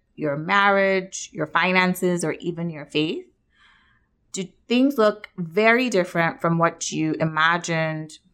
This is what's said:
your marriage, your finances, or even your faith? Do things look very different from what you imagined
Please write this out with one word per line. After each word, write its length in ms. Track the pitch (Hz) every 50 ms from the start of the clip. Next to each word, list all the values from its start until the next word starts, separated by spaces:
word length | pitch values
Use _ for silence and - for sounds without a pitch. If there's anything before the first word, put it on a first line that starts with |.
| _ _ _
your 220 | - 151 151 143 151
marriage, 920 | 156 180 196 202 202 202 196 196 196 196 190 190 185 190 - - - - -
your 140 | - 151 147
finances, 760 | - 170 170 185 185 185 185 185 180 - 190 180 175 175 185
or 80 | 156 139 -
even 300 | - 175 165 170 170 170
your 160 | 160 147 147
faith? 400 | - - 151 151 160 233 359 370 - _ _ _ _ _ _ _ _ _ _ _ _ _ _ _ _ _ _ _ _
Do 160 | - 190 190 185 - _ _ _
things 280 | 240 247 262 277 277 233
look 300 | 214 214 208 208 - - _
very 540 | - 175 160 160 202 220 226 233 247 254 247
different 500 | 208 185 175 175 - 170 165 165 143 -
from 180 | - 170 165 165
what 360 | 165 170 165 - - - -
you 220 | 151 156 160 151 -
imagined 960 | 156 160 156 156 156 165 170 175 170 - 170 160 160 160 156 156 156 156 - - _ _